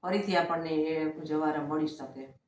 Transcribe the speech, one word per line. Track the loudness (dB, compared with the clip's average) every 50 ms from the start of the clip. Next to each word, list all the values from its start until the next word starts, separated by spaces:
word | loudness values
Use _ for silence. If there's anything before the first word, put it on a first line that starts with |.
ફરીથી | 0 2 0 2 2 4 2
આપણને | 2 4 2 0 -2 0 0
એ | 2 2 2 2 2 0 0 -2 -2 -4
જવારા | -4 -2 0 2 2 2 0 0
મળી | -2 0 0 0 0
શકે. | 0 -2 -6 -12 -12 -12 -12 -14 -14 -16 -20 _